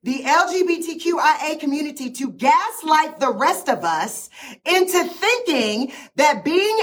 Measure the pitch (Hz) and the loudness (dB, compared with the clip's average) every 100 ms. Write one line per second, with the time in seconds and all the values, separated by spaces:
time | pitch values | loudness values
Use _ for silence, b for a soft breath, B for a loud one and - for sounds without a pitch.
0 | - 262 262 320 359 370 349 339 320 311 | -6 -4 2 2 2 2 0 0 -4 -6
1 | 339 330 294 302 302 311 294 285 294 - | -2 0 2 2 0 -4 -2 -4 -4 -8
2 | 254 - 269 175 254 359 427 - 311 311 | -10 -8 -8 -2 2 4 2 -6 0 2
3 | 311 - 262 208 294 381 - 240 170 160 | 2 0 -2 2 0 0 -2 -2 0 -2
4 | 208 - - B B B - 370 359 359 | -2 -6 -14 B B B 0 2 4 2
5 | 349 - 403 494 415 277 214 214 262 B | 0 -2 0 0 0 0 0 -2 -4 B
6 | B - 294 220 - 349 415 440 | B 2 2 4 2 2 2 0